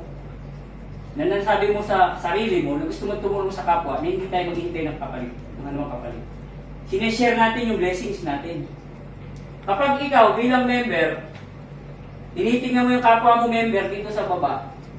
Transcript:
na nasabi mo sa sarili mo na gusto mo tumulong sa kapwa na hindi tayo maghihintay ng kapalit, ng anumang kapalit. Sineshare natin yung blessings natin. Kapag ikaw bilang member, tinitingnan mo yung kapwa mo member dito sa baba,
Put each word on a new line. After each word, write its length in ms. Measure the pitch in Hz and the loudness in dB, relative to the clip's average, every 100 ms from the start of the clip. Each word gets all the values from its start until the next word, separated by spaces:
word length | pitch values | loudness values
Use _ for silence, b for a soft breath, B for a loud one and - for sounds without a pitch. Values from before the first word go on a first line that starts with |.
| - - - - - - - - - - - 143 | -12 -14 -14 -14 -14 -14 -14 -16 -14 -14 -10 -2
na 80 | |
nasabi 480 | 175 202 202 202 202 | 0 2 2 4 4
mo 80 | 208 | 2
sa 340 | - 190 180 - | 2 4 4 4
sarili 420 | 175 202 220 175 | -2 0 2 2
mo 140 | 147 147 | 2 0
na 80 | |
gusto 240 | 156 - 202 | -2 -4 -4
mo 80 | 202 | -2
tumulong 340 | 196 196 190 | -2 0 -2
sa 140 | 185 | -2
kapwa 340 | 175 170 - - | 0 2 0 -2
na 80 | 165 | -2
hindi 220 | 190 190 | -2 -2
tayo 240 | 180 170 | -2 -2
maghihintay 320 | 170 - 160 147 | -2 -4 -4 -4
ng 80 | 143 | -4
kapalit, 320 | 135 123 123 | -8 -8 -8
ng 320 | - - - | -10 -12 -12
anumang 320 | 139 139 143 - | -8 -6 -6 -8
kapalit. 260 | 120 113 - - - - - - - | -8 -10 -12 -14 -14 -14 -14 -14 -4
Sineshare 480 | 190 226 226 240 233 | -2 0 2 4 4
natin 320 | 226 247 226 | 4 2 0
yung 80 | 196 | 0
blessings 400 | 180 185 208 - | 0 -2 -4 -6
natin. 480 | 156 139 165 160 139 - - - - - - - - - | -4 -6 -6 -8 -10 -12 -16 -16 -16 -16 -14 -14 -14 -8
Kapag 400 | - 285 277 277 | -2 2 2 2
ikaw 320 | 285 254 214 226 | 4 8 8 6
bilang 320 | 247 254 247 | 4 4 4
member, 560 | 247 233 170 - - - - - - - - - - - - - 175 | 2 2 2 2 0 -8 -14 -16 -16 -16 -16 -16 -16 -16 -16 -8 -2
tinitingnan 480 | 214 247 254 247 | 2 2 2 2
mo 60 | 247 247 | 4 6
yung 60 | 233 | 6
kapwa 320 | 226 240 233 | 8 8 6
mo 80 | 240 | 6
member 400 | 226 226 196 180 | 2 2 2 0
dito 240 | 202 214 | -4 -4
sa 160 | 214 180 | -2 -2
baba, 400 | 180 175 - - - - | 0 0 -2 -8 -14 -16